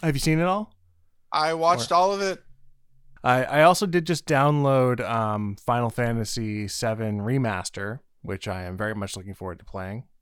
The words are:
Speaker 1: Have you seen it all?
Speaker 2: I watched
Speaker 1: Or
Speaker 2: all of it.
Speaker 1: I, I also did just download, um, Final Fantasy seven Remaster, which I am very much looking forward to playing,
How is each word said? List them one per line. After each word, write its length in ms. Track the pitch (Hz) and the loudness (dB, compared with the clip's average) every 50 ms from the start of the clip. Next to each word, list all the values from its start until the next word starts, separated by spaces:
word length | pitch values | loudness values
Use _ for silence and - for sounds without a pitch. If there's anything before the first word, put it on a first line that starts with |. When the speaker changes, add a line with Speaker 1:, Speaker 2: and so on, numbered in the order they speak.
Speaker 1:
Have 140 | 175 160 143 | -2 0 0
you 40 | 131 | 2
seen 200 | - 160 156 160 | 2 2 2 4
it 60 | 170 | 2
all? 260 | 180 190 208 214 - _ _ _ _ _ _ _ _ _ _ _ _ | 2 0 -2 -4 -8 _ _ _ _ _ _ _ _ _ _ _ _
Speaker 2:
I 220 | - 151 156 160 165 | -2 -2 0 0 0
watched 380 | 160 165 165 175 120 113 - | 2 4 4 4 2 2 2
Speaker 1:
Or 40 | 175 | 4
Speaker 2:
all 160 | 175 185 196 | 4 4 4
of 100 | 202 196 | 2 0
it. 200 | 202 190 180 - - - - - - - - _ _ _ _ - - - - - - | -2 -4 -4 -6 -10 -18 -20 -20 -20 -20 -20 _ _ _ _ -20 -20 -20 -12 -4 0
Speaker 1:
I, 200 | 123 123 127 131 | 2 2 2 2
I 200 | - 135 147 156 | 2 4 6 6
also 220 | 175 180 - 208 | 6 6 4 2
did 200 | 185 165 180 160 | 0 0 0 0
just 180 | 170 170 147 - | 0 -2 -2 0
download, 720 | - 151 135 139 147 151 147 143 139 135 131 127 123 123 117 117 | 0 2 4 4 4 4 4 4 4 4 4 4 2 2 0 -2
um, 500 | 92 117 113 110 107 107 104 104 104 101 - - | -2 -2 -2 0 -2 -2 -2 -4 -6 -8 -6 -2
Final 260 | - 120 120 120 113 | -2 0 0 0 -2
Fantasy 760 | - - 120 117 117 117 110 - - 120 113 107 107 107 104 98 | -2 -2 -2 -2 -2 -2 -4 -4 -4 -4 -4 -4 -4 -6 -6 -6
seven 500 | - - 123 113 110 110 110 107 107 104 | -6 -4 -2 -2 -2 -2 -2 -4 -4 -2
Remaster, 800 | 101 113 135 139 127 110 98 90 - - - 110 98 104 117 139 - _ _ _ - | -2 0 0 0 0 -2 -2 -4 -6 -8 -10 -8 -8 -8 -8 -10 -14 _ _ _ -10
which 240 | - 95 95 - | -10 -10 -8 -6
I 160 | 104 95 92 90 | -8 -8 -6 -8
am 140 | 90 92 | -8 -6
very 180 | 95 104 107 110 | -6 -4 -4 -4
much 200 | 104 101 95 - | -4 -6 -8 -8
looking 180 | 98 92 101 95 | -10 -12 -12 -12
forward 240 | - 92 92 85 - | -10 -10 -10 -10 -12
to 60 | - | -14
playing, 400 | - - 98 92 95 104 117 - _ _ _ | -12 -12 -10 -8 -8 -10 -10 -12 _ _ _